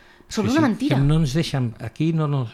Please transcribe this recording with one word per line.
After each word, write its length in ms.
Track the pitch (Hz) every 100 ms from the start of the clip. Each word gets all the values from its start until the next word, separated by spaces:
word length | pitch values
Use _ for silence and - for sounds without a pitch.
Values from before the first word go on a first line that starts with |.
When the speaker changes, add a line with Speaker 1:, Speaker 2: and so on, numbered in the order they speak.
| - - -
Speaker 1:
sobre 200 | - 208
Speaker 2:
Sí, 60 | 294
Speaker 1:
una 80 | 285
Speaker 2:
sí, 40 |
Speaker 1:
mentira. 240 | 202 262 135
Speaker 2:
que 60 |
no 120 | 139 156
ens 160 | 151
deixen, 420 | 151 - 139 120 113
aquí 320 | 117 - 160
no, 140 | 165 151
no, 200 | 143 113